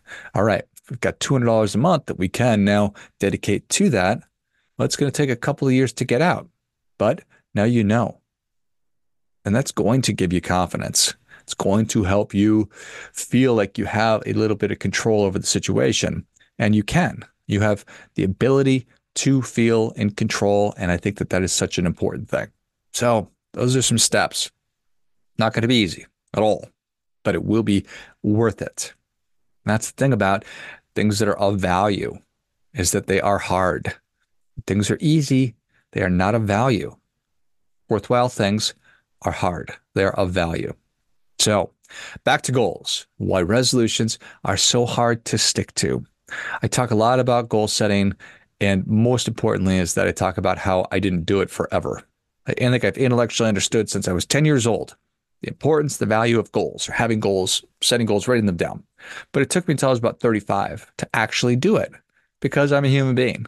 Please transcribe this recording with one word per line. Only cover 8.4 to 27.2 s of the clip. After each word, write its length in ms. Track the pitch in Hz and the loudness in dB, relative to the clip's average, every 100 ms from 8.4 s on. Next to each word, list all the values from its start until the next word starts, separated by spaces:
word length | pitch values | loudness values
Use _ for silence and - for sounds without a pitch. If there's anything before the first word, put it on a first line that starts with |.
| _ _ _ _ _ _ _ _ _ _ | _ _ _ _ _ _ _ _ _ _
And 100 | 101 | -2
that's 180 | 110 143 | -2 0
going 300 | - 95 131 | -2 0 2
to 100 | 120 | 0
give 200 | 101 92 | 0 0
you 80 | 87 | 0
confidence. 720 | - 90 87 - - - - - _ - | 0 0 0 -4 -4 -2 -2 -4 _ -20
It's 120 | - | -10
going 300 | - 101 101 110 | -4 0 2 2
to 160 | 120 | 0
help 280 | 92 101 104 | 2 2 2
you 380 | 98 104 107 104 - - - - | 2 2 2 0 -6 -20 -18 -16
feel 420 | - - 123 131 | -14 -2 2 4
like 220 | 113 101 - | 2 0 -4
you 80 | |
have 380 | 98 107 113 107 | -4 0 2 0
a 80 | - | 0
little 240 | 104 107 101 | 0 0 0
bit 140 | 101 | -2
of 80 | 101 | -2
control 440 | 101 - 113 107 | -4 -2 0 2
over 160 | 101 92 | 2 0
the 80 | - | -2
situation. 800 | 101 - 101 131 113 - 82 - _ _ - | -2 0 0 2 0 -2 -6 -12 _ _ -2
And 160 | 110 | 2
you 80 | 104 | 2
can. 400 | - 165 165 - - _ - | 2 0 0 -4 -16 _ -4
You 140 | 104 | 0
have 240 | 107 104 - - - | 2 0 -4 -20 -12
the 100 | - | -4
ability 600 | 95 92 123 135 135 131 - _ _ - | -4 0 2 2 2 0 -2 _ _ -4
to 260 | 139 135 | 0 0
feel 480 | 120 - 117 113 110 - | 0 0 2 2 0 -2
in 160 | 104 | -4
control. 600 | 101 113 - 101 101 104 - | -2 -4 0 2 2 0 -2
And 120 | 92 | -2
I 60 | 87 | -2
think 220 | 104 - | -2 -4
that 100 | 85 | -4
that 140 | 92 | -2
is 100 | 92 | -2
such 240 | - 92 - | -2 -2 -2
an 80 | |
important 460 | 87 76 - - - | -2 -2 -4 -6 -6
thing. 180 | 65 - _ _ _ _ | -6 -6 _ _ _ _
So 360 | - 120 113 98 _ _ | -4 0 0 -2 _ _
those 240 | - 123 131 | -4 0 0
are 60 | |
some 160 | 117 117 | 2 2
steps. 520 | - 110 87 - - - _ _ _ _ _ _ _ - | 2 2 0 -2 -8 -12 _ _ _ _ _ _ _ -2
Not 160 | 110 | -2
gonna 160 | 113 117 | 0 2
be 80 | 127 | 2
easy 300 | 95 76 - _ _ | 2 -2 -14 _ _
at 100 | - | 0
all, 240 | 110 92 - _ _ _ _ _ | 0 0 -4 _ _ _ _ _